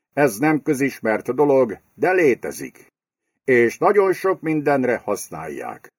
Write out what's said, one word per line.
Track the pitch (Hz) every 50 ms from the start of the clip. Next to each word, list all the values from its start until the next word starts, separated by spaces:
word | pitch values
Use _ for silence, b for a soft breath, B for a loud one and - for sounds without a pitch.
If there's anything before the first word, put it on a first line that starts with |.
| _ _ _
Ez | 139 147 131 95 104
nem | 147 156 156 139
közismert | - 156 147 123 139 131 - - - 110 107 98 - - 120
dolog, | 135 147 143 139 135 127 110 92 - _ _ _
de | - 131 175
létezik. | 190 185 165 135 110 - - 76 69 - 67 - - - - _ _ _ _ _ _ _ _ _ _ _ _
És | - 127 120 117 113 - -
nagyon | 156 185 202 208 190 190
sok | 175 - - 190 180 -
mindenre | - 160 156 151 139 147 143 135 127 123 117
használják.” | 98 - 104 101 - - - 87 78 80 78 71 64 60 60 53 - - - _